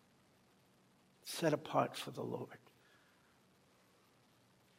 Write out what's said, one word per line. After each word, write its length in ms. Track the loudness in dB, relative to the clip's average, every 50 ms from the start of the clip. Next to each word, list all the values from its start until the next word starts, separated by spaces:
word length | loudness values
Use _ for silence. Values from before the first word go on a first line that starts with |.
| -20 -20 -20 -20 -20 -20 -20 -20 -20 -20 -20 -20 -20 -20 -20 -20 -20 -20 -20 -20 -20 -20 -20 -18 -12
Set 280 | -8 -4 2 4 4 4
apart 440 | 4 0 0 2 4 2 2 2
for 140 | -6 -8 -8 -6
the 100 | -4 -4
Lord. 360 | -2 -2 -4 -6 -8 -12 -20 -20 -20 -20 -20 -20 -20 -20 -20 -20 -20 -20 -20 -20 -20 -20 -20 -20 -20 -20 -20 -20 -20 -20 -20 -20 -20 -20 -20 -20 -20 -20 -20 -20 -20 -20 -20 -20 -20 -20 -20 -20 -20 -20